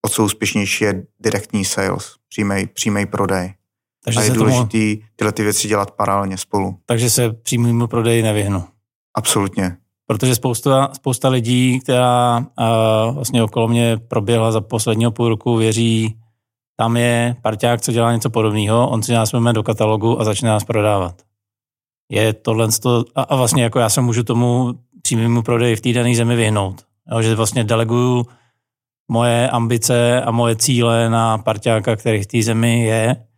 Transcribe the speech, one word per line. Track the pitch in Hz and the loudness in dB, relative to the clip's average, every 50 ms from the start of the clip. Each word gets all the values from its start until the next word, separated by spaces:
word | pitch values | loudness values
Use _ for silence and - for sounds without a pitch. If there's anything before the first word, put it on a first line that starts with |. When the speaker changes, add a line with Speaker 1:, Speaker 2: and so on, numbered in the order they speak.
| - | -4
Speaker 1:
o | 113 | -4
co | - - 110 | 0 0 0
úspěšnější | 101 - - 110 104 - 107 101 95 - - 110 | 0 0 -4 -6 -4 -2 -2 -2 -2 -2 -2 0
je | 107 98 92 - - _ _ | -2 -2 -4 -8 -14 _ _
direktní | - 110 101 101 101 - - 104 95 | -4 -4 -4 -4 -6 -4 -4 -4 -4
sales, | - - - 98 95 92 95 - - - _ _ _ | -4 -4 -2 -2 -2 -4 -6 -8 -14 -18 _ _ _
přímej, | - - 107 101 98 95 98 | -6 -4 -4 -2 -2 -4 -4
přímej | 117 _ - - 110 101 101 104 | -6 _ -6 -4 -2 -2 -2 -4
prodej. | 95 - 98 98 98 98 92 90 92 95 _ _ _ _ _ _ _ _ _ _ | -4 -2 -4 -2 -2 -2 -2 -4 -6 -10 _ _ _ _ _ _ _ _ _ _
Speaker 2:
Takže | - 113 110 | -4 -2 0
Speaker 1:
A | 107 | 2
je | 107 | 2
Speaker 2:
se | 127 | 2
tomu | 113 113 | 2 2
Speaker 1:
důležitý | - 127 123 123 104 - 113 107 107 107 107 - _ _ | 4 4 2 0 0 0 0 0 0 -2 -4 -8 _ _
tyhle | - 110 107 | -4 -4 -2
ty | 104 - 107 | -2 0 -2
věci | 104 104 - - | 0 0 -2 -2
dělat | 104 107 101 98 98 | 0 0 -2 -2 -4
paralelně | - - 104 98 98 101 98 98 92 | -4 -4 -2 0 0 -2 -2 -4 -6
spolu. | 90 - _ - 101 95 95 95 - _ | -8 -10 _ -2 -2 -2 -2 -6 -10 _
Speaker 2:
Takže | - 120 113 120 120 | -4 -2 0 0 0
se | - - 123 113 110 | 2 2 0 0 -2
přímému | 113 _ - - 117 120 120 117 117 120 | -6 _ -4 -2 0 2 2 2 0 0
prodeji | 117 117 117 110 117 117 117 110 | 0 -2 -2 0 2 2 2 2
nevyhnu. | 110 107 104 101 101 101 92 87 - _ _ _ _ _ _ _ _ _ | 0 0 0 -2 -2 -2 -4 -6 -8 _ _ _ _ _ _ _ _ _
Speaker 1:
Absolutně. | - 110 - - 110 98 98 95 - 98 90 87 - _ _ _ _ _ | -6 -4 -2 -2 0 -2 -2 -2 -4 -4 -4 -6 -8 _ _ _ _ _
Speaker 2:
Protože | _ 110 95 131 127 127 | _ -4 -2 0 0 0
spousta, | 117 - 131 117 - - 143 135 135 139 135 - | 0 -2 -4 -4 -2 0 2 2 2 2 0 -4
spousta | - _ 135 123 - - 135 | -6 _ -4 -4 0 0 0
lidí, | 131 127 110 117 123 123 127 127 123 131 | 0 0 0 0 2 2 2 2 0 -2
která, | - - 127 123 127 123 123 123 120 123 120 120 - - _ - | -2 0 0 2 2 2 2 2 2 2 0 0 -2 -6 _ -2
eh, | 117 113 117 113 110 110 110 110 110 113 | 0 0 2 2 2 2 2 2 0 0
vlastně | 127 143 127 - - 120 113 | -2 -4 -6 -2 0 0 0
okolo | 101 - 120 113 | 0 0 -2 0
mě | 113 117 117 117 117 113 | 0 2 2 2 0 0
proběhla | 110 117 - - 117 104 104 120 113 113 113 | -2 -4 -4 -4 -4 0 0 0 2 2 2
za | 110 110 | 0 -2
posledního | - - 127 113 - 120 110 110 117 120 | -4 -2 -4 -4 -2 -2 0 0 0 0
půl | 110 - 120 117 | 0 0 0 0
roku, | 113 107 - 123 117 | 0 0 0 0 0
věří, | 113 113 110 107 113 117 117 113 110 110 110 110 - - _ _ _ _ _ _ _ _ _ _ | 2 2 2 2 2 0 2 2 0 -2 -4 -6 -10 -18 _ _ _ _ _ _ _ _ _ _
tam | - 120 113 117 | -4 -2 0 0
je | 120 120 120 120 117 120 120 120 - | 2 2 2 2 0 0 -2 -4 -4
parťák, | - 110 110 101 - 120 120 113 | -4 -6 -4 0 0 0 0 0
co | - - | -2 -2
dělá | 117 117 117 117 117 | 0 0 2 2 0
něco | 113 107 117 | 0 -2 -2
podobného, | 113 117 110 110 104 107 104 104 110 117 123 131 | -2 0 0 0 0 0 0 0 2 2 2 2
on | 123 110 110 | 0 -4 -2
si | 120 120 | 0 0
nás | 117 110 107 - | 0 0 0 0
veme | 123 117 120 117 | 0 0 2 0
do | 110 104 | 0 0
katalogu | - 110 104 117 107 110 107 104 117 120 - | -2 -2 0 0 0 0 0 2 0 0 0
a | 113 | 0
začne | 107 104 - - 113 | -2 -2 0 0 0
nás | 107 104 101 | 0 0 -2
prodávat. | - 113 107 104 107 104 98 92 87 90 _ _ _ _ _ _ _ _ _ _ _ _ _ _ _ _ _ _ _ | -2 -2 0 2 2 0 0 -2 -4 -8 _ _ _ _ _ _ _ _ _ _ _ _ _ _ _ _ _ _ _
Je | - 101 107 110 107 | -2 0 0 0 0
tohle | - _ - 113 110 113 110 | -2 _ -2 0 0 2 0
sto-, | 110 - - 127 120 117 113 - _ | 0 0 0 2 2 2 0 -2 _
a, | 139 | -4
a | 127 - 147 | -2 0 0
vlastně | 131 127 110 - 135 120 | 0 2 2 2 2 0
jako | 117 110 131 | 2 2 0
já | 117 110 | 0 2
se | - - | 2 0
můžu | 123 120 113 120 117 | 0 0 0 0 0
tomu | 107 120 117 123 123 120 127 127 123 123 - _ _ _ - | 0 0 2 2 2 2 0 0 -2 -4 -8 _ _ _ -8
přímému | _ - - 113 113 117 117 120 | _ -2 -2 0 2 2 2 0
prodeji | 110 - 120 117 120 120 113 | 0 0 0 2 2 2 0
v | 107 | 0
té | 127 127 117 | 0 -2 0
dané | 123 120 120 120 | 0 2 2 2
zemi | 117 117 117 120 | 2 2 2 2
vyhnout. | 117 113 107 107 104 98 95 95 - - _ _ _ _ - | 2 2 2 2 0 -2 -2 -6 -10 -16 _ _ _ _ -6
Jo, | 113 117 | -4 0
že | 113 113 113 | 0 0 2
vlastně | 110 113 104 - 127 113 | 2 0 0 0 -2 0
deleguju | 104 117 113 117 113 120 120 123 127 127 123 120 120 - _ _ _ _ _ _ _ _ _ _ _ _ _ _ _ | 0 0 0 0 0 0 2 2 2 2 0 -2 -4 -10 _ _ _ _ _ _ _ _ _ _ _ _ _ _ _
moje | 113 117 117 120 117 117 123 131 | 0 2 2 2 2 2 2 0
ambice | 131 120 117 113 120 117 110 - 127 120 120 120 120 127 | 0 -2 0 0 0 -2 0 0 2 2 4 2 2 2
a | 127 120 | 0 0
moje | 113 117 120 117 113 | 0 2 2 2 0
cíle | 113 - - 131 120 120 117 113 113 117 113 | 0 0 0 2 2 2 2 2 2 2 2
na | 113 117 113 113 110 | 2 2 2 2 0
parťáka, | 107 - - 110 104 - 120 113 110 101 - 113 | 0 0 -2 -4 -2 0 0 0 0 0 -2 -4
který | 101 - 123 110 104 98 | -2 0 -2 -2 -2 -2
v | |
té | - - 117 | -2 -2 -2
zemi | 110 113 113 113 113 117 117 120 117 | 0 0 0 0 2 2 2 2 2
je. | 110 110 113 110 117 127 - - _ _ | 0 0 0 0 0 -2 -4 -6 _ _